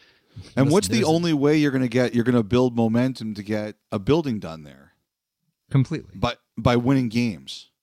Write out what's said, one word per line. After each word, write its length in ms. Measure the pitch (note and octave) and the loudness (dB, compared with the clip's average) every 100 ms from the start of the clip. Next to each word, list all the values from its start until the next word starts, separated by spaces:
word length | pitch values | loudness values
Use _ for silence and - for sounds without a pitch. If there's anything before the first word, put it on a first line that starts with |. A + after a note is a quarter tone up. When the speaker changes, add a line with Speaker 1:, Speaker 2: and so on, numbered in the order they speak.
| _ _ _ | _ _ _
Speaker 1:
And 320 | - - - C#3+ | -20 -8 0 2
Speaker 2:
Listen, 20 | |
Speaker 1:
what's 160 | F#3 - | 2 2
the 60 | A3+ | 0
Speaker 2:
there's 100 | D#3+ | 2
a 40 | |
Speaker 1:
only 220 | E3 F3 | 2 2
way 240 | D3 C#3+ D#3 | 2 4 4
you're 140 | D3 | 2
gonna 180 | C3 B2+ | 0 0
get, 260 | B2 B2 | 0 2
you're 100 | A#2+ | 0
gonna 180 | A#2 A#2+ | 2 2
build 320 | G2 A#2+ B2+ A#2 | 2 2 2 2
momentum 580 | A2+ A#2 C3 B2 A2 | 0 2 0 -4 -8
to 80 | G#2 | -8
get 340 | G2+ G#2+ G#2+ - - | -6 -6 -6 -12 -8
a 80 | G#2+ | -6
building 400 | G2 D#3 D3 G#2 | 0 0 0 -6
done 260 | E2 D#2+ | -8 -12
there? 280 | D2 C2+ C#2 _ _ _ _ _ _ _ - | -16 -20 -20 _ _ _ _ _ _ _ -4
Speaker 2:
Completely. 420 | C3+ B2 D#3 - | -2 0 -4 -12
Speaker 1:
But 260 | F#2+ A#2+ B2 _ - | -8 -6 -6 _ -2
by 200 | B2 A#2+ | 2 2
winning 320 | A#2+ C3+ A#2+ | 2 0 0
games. 640 | A#2 A#2+ D#2 C2+ - - _ | -2 -2 -4 -12 -20 -20 _